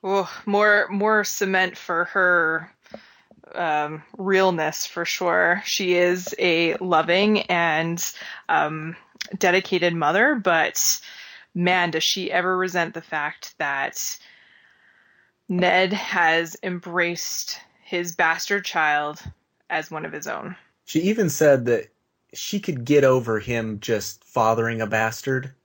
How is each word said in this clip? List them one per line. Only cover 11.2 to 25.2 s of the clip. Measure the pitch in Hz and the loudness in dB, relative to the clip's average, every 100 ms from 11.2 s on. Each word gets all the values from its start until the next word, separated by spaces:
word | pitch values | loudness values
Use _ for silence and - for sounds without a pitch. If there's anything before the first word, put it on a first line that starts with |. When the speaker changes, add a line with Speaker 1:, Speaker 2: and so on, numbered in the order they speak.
| - - - | -20 -20 -10
Speaker 1:
man, | 180 175 185 175 | -2 2 2 2
does | 160 | 0
she | - - 190 | -2 -2 -2
ever | - 180 185 | 0 0 0
resent | 185 180 165 | 0 -2 -2
the | 165 | -4
fact | - 156 147 - - _ | -8 -6 -6 -8 -18 _
that | 147 139 135 - - - - - _ _ _ _ _ _ _ _ _ _ _ | -4 -2 -4 -6 -10 -10 -16 -20 _ _ _ _ _ _ _ _ _ _ _
Ned | 180 180 180 190 | 0 4 4 2
has | 202 - 190 165 165 165 - | -2 -4 0 2 2 0 -8
embraced | 185 180 175 175 170 170 - - - - - _ | -8 -8 -4 -2 -2 -2 -8 -8 -8 -10 -14 _
his | - 180 175 170 | -6 -6 -4 0
bastard | 165 165 - 202 | 0 0 -2 -4
child | 190 170 156 147 147 151 - - _ _ _ | -2 -2 0 0 -2 -8 -16 -20 _ _ _
as | 160 156 | -8 -6
one | 156 | -10
of | 160 | -10
his | 156 - | -10 -10
own. | - - 185 _ _ | -10 -10 -16 _ _
Speaker 2:
She | - 156 | -4 -2
even | 180 220 185 | 0 0 0
said | - 151 135 120 | 4 4 4 4
that | 117 - _ _ _ _ | 0 -2 _ _ _ _
she | - - 208 | -12 -6 -6
could | - 139 | -4 -6
get | 117 143 | 2 6
over | 135 131 117 107 | 6 4 2 -4
him | 101 117 110 104 | -2 -4 -4 -8
just | - 110 - - | -2 -2 -4 -14
fathering | _ - 110 113 113 113 | _ 0 2 2 0 -2
a | 110 | -2
bastard | 110 110 113 | 0 -2 -4